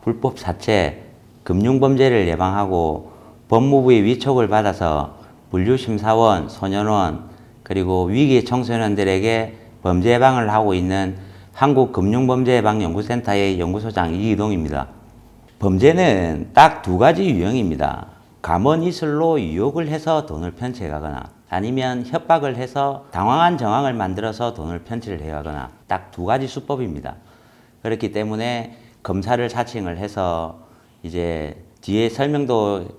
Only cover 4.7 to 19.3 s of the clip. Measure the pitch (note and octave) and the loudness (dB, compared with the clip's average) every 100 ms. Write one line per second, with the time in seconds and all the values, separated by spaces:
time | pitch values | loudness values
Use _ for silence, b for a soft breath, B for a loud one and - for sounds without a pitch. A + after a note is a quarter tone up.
4.7 | F#2 F2 D2+ D2 B B B - F#2 F#2+ | 0 -2 -2 -4 B B B -4 -2 2
5.7 | B2+ B2 G#2+ G#2+ A2 A2+ F#2+ C#2+ - F#2+ | 0 0 -2 2 4 6 4 -2 -6 -4
6.7 | G2 G#2+ G#2 F2 D#2 B B B B - | -2 0 0 0 -4 B B B B -6
7.7 | F#2+ F#2 F#2 F2+ A2 C#3+ B2+ - B2 A#2+ | -4 0 0 0 2 4 4 2 -4 -2
8.7 | A#2 A2 G#2 F#2+ F#2+ A2 A2+ A2+ B B | -2 -2 0 0 0 0 -2 -4 B B
9.7 | B F#2 F2+ G2 A#2+ C3 B2+ A2 G#2+ G#2+ | B 0 2 4 4 4 4 2 2 2
10.7 | F#2 F2+ F#2+ F#2+ F#2+ B B B - C#3 | 0 0 -2 -4 -6 B B B -2 2
11.7 | C3 B2 A#2 F#2+ A#2 C3 B2+ B2+ B2 G#2+ | 4 2 2 0 2 2 2 2 4 2
12.7 | G#2+ F2+ F2+ G#2 A#2+ A#2 G2+ G2 F#2 E2+ | 0 -2 -2 -4 -4 0 0 2 0 -2
13.7 | F2+ A2 G2 E2 F2 A2 G#2 G#2+ F2+ D#2 | -2 -4 -2 -2 0 0 0 0 -2 -2
14.7 | C#2+ C2+ - - - - - - - G2+ | -4 -6 -12 -20 -20 -20 -20 -20 -2 0
15.7 | F#2+ C3+ E3+ F3+ G2 E2+ D2+ - - D#3 | 6 6 6 2 2 0 -4 2 6 6
16.7 | - - F2+ C3 E3+ F#3+ G#2 F2+ B2+ G2 | 4 -2 4 4 4 0 0 0 0 -2
17.7 | C#2+ C#2+ C#2 - - _ _ - E2+ A#2+ | -2 -4 -4 -12 -20 _ _ -2 0 2
18.7 | D#3+ E3+ E3+ D#3 D3 E3 | 2 0 -2 -4 0 0